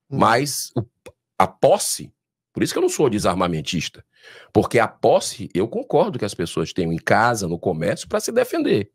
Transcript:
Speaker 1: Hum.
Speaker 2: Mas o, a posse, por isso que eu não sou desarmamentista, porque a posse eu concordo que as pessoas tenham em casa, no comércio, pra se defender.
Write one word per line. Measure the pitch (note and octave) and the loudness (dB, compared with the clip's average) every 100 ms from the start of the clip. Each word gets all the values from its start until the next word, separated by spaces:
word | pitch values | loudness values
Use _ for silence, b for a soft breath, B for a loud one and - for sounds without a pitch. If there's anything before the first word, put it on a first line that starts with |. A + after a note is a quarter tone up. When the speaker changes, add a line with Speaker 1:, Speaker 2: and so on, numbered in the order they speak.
| _ | _
Speaker 1:
Hum. | C#3 | 2
Speaker 2:
Mas | G#2+ A#2+ C#3+ - - B2 | 4 4 0 -6 -6 -6
o, | - _ - _ _ - | -8 _ -20 _ _ 0
a | F#2+ | 0
posse, | - C#3 G3+ - - - _ _ _ _ | 2 4 4 0 -6 -10 _ _ _ _
por | F3+ | -4
isso | E3 | -2
que | - | 0
eu | |
não | F#4 | -2
sou | - D3+ | 2 0
desarmamentista, | G2+ G#2+ F2+ F2 D#2+ C#2+ E2+ - - _ B B B B | 2 0 2 0 -2 -4 -6 -6 -12 _ B B B B
porque | G#2+ - A#2+ | 0 2 2
a | A2 | 0
posse | - A2+ F#3 - - F#2 | 2 4 4 0 -8 -6
eu | F2+ A2+ | -4 -2
concordo | A3+ - D3 G#3 B2+ | -4 0 2 2 -2
que | |
as | G#2 | -6
pessoas | - E2+ E2+ E2 | -6 -6 -4 -4
tenham | - E2 | -4 -2
em | E2 | -4
casa, | - G2+ A#2 A#2+ F2 | 0 2 2 0 -4
no | E2+ | -4
comércio, | G2 D#2+ F2 D#3 - | -4 -2 -4 -4 -4
pra | G#3+ | -6
se | - | -2
defender. | A#3 B3+ E4 C#4+ C3+ G2+ | -2 0 -2 0 0 -2